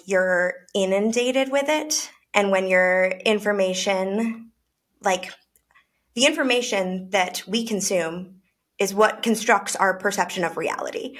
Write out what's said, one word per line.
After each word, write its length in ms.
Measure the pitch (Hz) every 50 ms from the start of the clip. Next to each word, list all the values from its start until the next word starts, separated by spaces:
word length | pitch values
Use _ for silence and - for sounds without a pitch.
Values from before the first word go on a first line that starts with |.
| -
you're 480 | 190 196 185 185 185 180 175 180 180 - - - - -
inundated 760 | 202 190 190 190 202 208 226 226 240 240 254 254 269 269 269
with 180 | 269 277 277 294
it 420 | 302 302 302 311 - - - - - _ _ _
and 180 | - 208 202 202
when 180 | 190 190 190 185
your 380 | 185 185 185 180 185 185 185
information, 1500 | 185 185 - - 220 214 208 208 214 208 202 190 185 185 185 - 202 196 185 190 190 196 220 233 226 226 226 - - _ _ _ _ _ _ _ _ _ _
like, 300 | - 202 185 185 - - - - _ _ _ _ _ _ _ _ _ _ _ _ _ _ _
the 120 | 233 262
information 840 | 302 311 320 294 254 240 247 240 - 220 196 185 185 185 185 185 185
that 320 | 196 196 180 180 - - -
we 200 | 190 196 233 226
consume 680 | 226 220 190 180 - 202 175 165 160 165 180 185 - - - _ _ _ _ _ _ _ -
is 160 | 196 190 196
what 280 | 202 214 220 214 -
constructs 540 | - 233 220 - - - 220 202 202 - -
our 200 | - 190 190 185 185
perception 460 | - 202 190 196 180 - - 185 170
of 120 | 165 -
reality. 600 | 156 160 - - - - - - - - 262 269